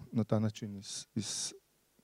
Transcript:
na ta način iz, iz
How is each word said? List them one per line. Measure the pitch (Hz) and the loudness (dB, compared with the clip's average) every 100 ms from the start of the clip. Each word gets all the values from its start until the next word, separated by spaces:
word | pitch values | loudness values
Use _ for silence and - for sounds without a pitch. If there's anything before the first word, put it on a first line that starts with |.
| - | -2
na | 120 104 | 0 4
ta | 110 | 4
način | 107 - 107 101 | 4 0 -6 -8
iz, | 104 - - | -8 -10 -4
iz | 113 101 - - - _ _ _ _ | -2 -2 -4 -6 -8 _ _ _ _